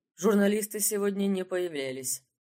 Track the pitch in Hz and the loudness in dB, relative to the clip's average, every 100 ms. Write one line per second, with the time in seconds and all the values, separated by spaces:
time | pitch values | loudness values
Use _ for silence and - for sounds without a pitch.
0 | _ - 190 202 202 214 208 214 202 208 | _ -2 2 4 4 2 -2 -2 -2 0
1 | 202 196 196 190 185 185 180 151 135 131 | 0 0 0 0 -2 -2 -2 -4 -6 -6
2 | 127 - _ _ | -6 -8 _ _